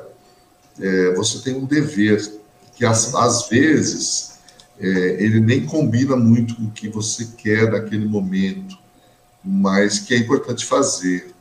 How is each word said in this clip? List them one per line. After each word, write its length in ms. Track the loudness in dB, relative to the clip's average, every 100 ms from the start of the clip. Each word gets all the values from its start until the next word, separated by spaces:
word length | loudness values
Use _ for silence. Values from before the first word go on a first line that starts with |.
| -8 -20 _ _ _ _ _ -8
é, 340 | -2 2 2
você 240 | 2 -2 -4
tem 160 | -6 -6
um 100 | -2
dever, 540 | 0 0 0 2 2 0 -12 -20 _ _ -2
que 80 |
às, 300 | 0 2 0
às 340 | 2 2 2 0
vezes, 920 | 4 4 4 0 -4 -4 -6 -8 -16 -20 -20 -20 -8
é, 440 | -2 0 0 0
ele 160 | 2 4
nem 240 | 4 2
combina 520 | 0 0 0 2 2 4
muito 400 | 4 4 2 -4
com 80 |
o 80 | -8
que 180 | -8 -10
você 380 | -8 -6 -8 -10 -8
quer 340 | -2 0 2
naquele 360 | 0 -4 -4 -2
momento, 680 | -2 -2 -2 -2 -4 -12 -18 _ _ _ _ _ _ -4
mas 540 | 0 2 2 2 0
que 160 | 0 0
é 20 |
importante 480 | 2 0 -2 -8 -2
fazer, 680 | 0 0 -2 -2 -4 -6 -18